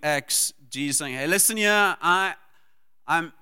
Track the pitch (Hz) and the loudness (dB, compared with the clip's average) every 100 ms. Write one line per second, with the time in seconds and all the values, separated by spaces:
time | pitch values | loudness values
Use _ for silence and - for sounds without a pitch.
0 | 151 143 - - - - 135 - 143 135 | -2 -2 -2 -2 -2 -6 -14 -8 -4 -4
1 | 143 127 151 196 - 220 208 208 196 - | -4 -4 -2 2 2 2 2 4 2 0
2 | 170 185 190 - - - - - - - | 0 2 0 -6 -16 -20 -20 -20 -20 -16
3 | - 165 165 - | -2 -2 -2 -12